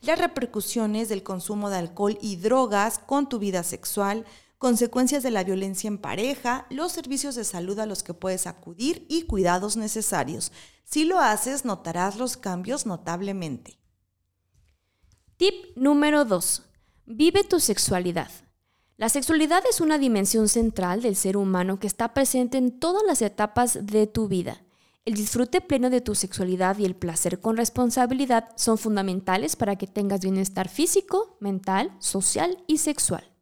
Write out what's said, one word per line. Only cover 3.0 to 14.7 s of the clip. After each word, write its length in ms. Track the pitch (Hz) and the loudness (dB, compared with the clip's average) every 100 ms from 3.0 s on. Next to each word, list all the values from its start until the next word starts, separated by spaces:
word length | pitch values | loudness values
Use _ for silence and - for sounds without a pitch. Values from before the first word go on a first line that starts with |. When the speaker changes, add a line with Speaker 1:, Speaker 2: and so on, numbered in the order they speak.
| - 277 277 | -2 0 0
Speaker 1:
tu 100 | 240 | -2
vida 260 | 202 180 | -2 -2
sexual, 640 | 170 - - - 196 208 226 - _ _ | -4 -8 -6 -2 -2 -2 -8 -20 _ _
consecuencias 680 | 254 226 240 247 254 294 | 0 2 2 2 2 2
de 80 | 254 | 0
la 120 | 220 | -2
violencia 460 | 185 190 196 190 214 | 0 -2 -2 -6 -6
en 80 | 202 | -6
pareja, 680 | - - 233 269 240 254 - | -6 -4 -4 -2 -2 -4 -6
los 240 | 262 339 | -6 -6
servicios 420 | 359 269 269 285 247 | -6 -6 -6 -4 -6
de 80 | |
salud 340 | 220 180 175 202 | -6 -6 -6 -4
a 60 | 214 | -6
los 160 | 190 | -6
que 120 | - | -8
puedes 340 | 175 190 185 180 | -6 -4 -4 -6
acudir 580 | - - 170 254 349 - | -10 -18 -6 -4 -4 -4
y 140 | 320 | -4
cuidados 520 | 330 208 175 180 202 220 | -2 2 2 2 0 -4
necesarios. 800 | 214 220 208 175 127 160 - - - _ - | -4 -4 -2 -2 -2 -4 -8 -12 -20 _ -6
Si 180 | 294 | 0
lo 160 | 320 370 | 2 4
haces, 460 | 254 214 240 277 254 | 4 2 -2 -4 -4
notarás 500 | 190 - 170 185 202 | -4 -4 -2 -2 -2
los 220 | 254 - | -6 -6
cambios 480 | 202 180 185 269 226 | -6 -6 -4 -4 -4
notablemente. 920 | 170 - 175 196 196 165 120 - - _ _ _ _ _ _ _ _ _ | -6 -6 -6 -4 -6 -6 -8 -12 -20 _ _ _ _ _ _ _ _ _